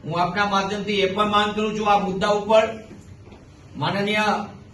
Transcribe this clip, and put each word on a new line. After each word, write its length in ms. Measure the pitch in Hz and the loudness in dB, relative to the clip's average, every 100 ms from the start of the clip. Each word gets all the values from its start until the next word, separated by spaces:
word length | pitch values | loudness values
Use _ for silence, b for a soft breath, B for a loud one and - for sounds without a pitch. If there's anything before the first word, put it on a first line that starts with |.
હું 180 | 143 170 | -4 -2
આપના 280 | 175 196 202 | -2 0 0
માધ્યમથી 500 | 196 190 208 196 202 | 0 0 -4 -2 0
એ 140 | 190 | 0
પણ 160 | 190 208 | 0 2
માંગ 240 | 208 208 | 2 2
કરું 240 | 208 214 - | 0 -2 -2
છું, 100 | 214 | 2
આ 120 | 202 | 2
મુદ્દા 280 | 185 180 208 | 2 -2 0
ઉપર 360 | 208 208 220 220 - - - - - - - - - - - | 0 4 4 4 -4 -14 -20 -20 -20 -20 -20 -20 -20 -18 -6
માનનીય 500 | 156 190 202 214 214 - - - - | -4 -2 -2 0 0 -2 -4 -14 -20